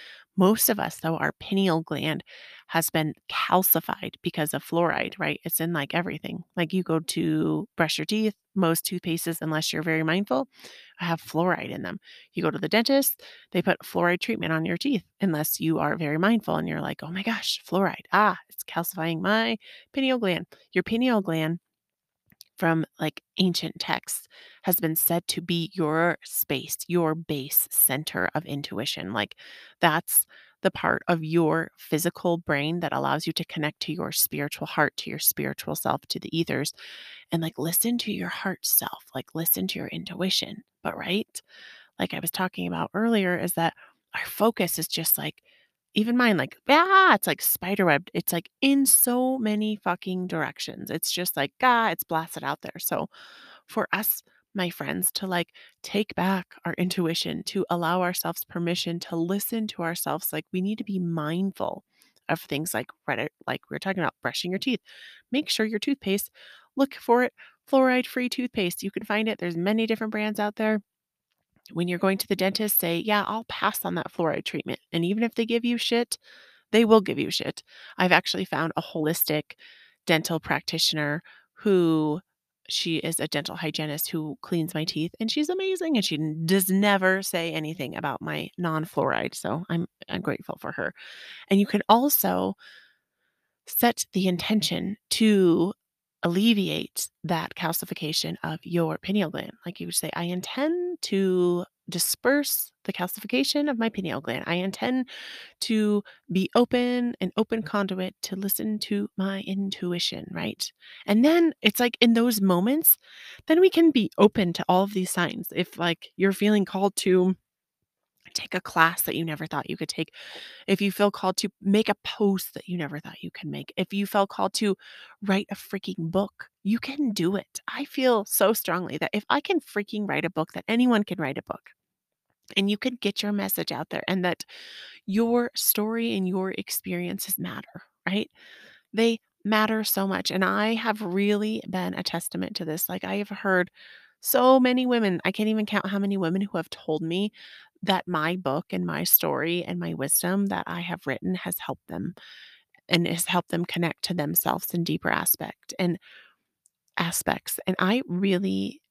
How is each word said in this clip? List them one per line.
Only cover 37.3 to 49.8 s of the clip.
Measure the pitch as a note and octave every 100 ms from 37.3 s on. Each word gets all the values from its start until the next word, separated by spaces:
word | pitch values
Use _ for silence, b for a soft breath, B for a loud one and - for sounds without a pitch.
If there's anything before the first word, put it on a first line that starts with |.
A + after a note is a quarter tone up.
and, | E3+
like, | D#3+ -
listen | D#3+ F3 A#3 A#3+
to | G#3+
your | G#3 F3
heart | - F#3+ - -
self, | - - - - C3
like, | -
listen | D#3+ E3 F#3 F#3+
to | -
your | -
intuition. | E3 F3+ F3 F#3 - - - - _
But, | - -
right, | - G3 - - - B B B B B
like | F3
I | D#3
was | E3
talking | - F#3 - F3
about | E3+ -
earlier, | G3 A#3 A3 F#3 F3+
is | F3
that | E3+ E3 - B B _
our | - -
focus | - A3 - F3 -
is | D#3+
just, | - D#3+ -
like, | D3+ - _ b b b _ G#3+
even | A3 B3
mine, | A#3+ F3+
like, | C3 - -
"Ah, | D4 F#4 G4 F#4 G#3+
it's | F3+
like | C#3+
spiderwebbed." | - - F3+ G3+ F3+ D3 -
It's, | E3+ -
like, | E3+ - _
in | C4+ C#4 C4+
so | - B3 B3 B3+ C4
many | G#3+ G#3+ G#3+
fucking | G#3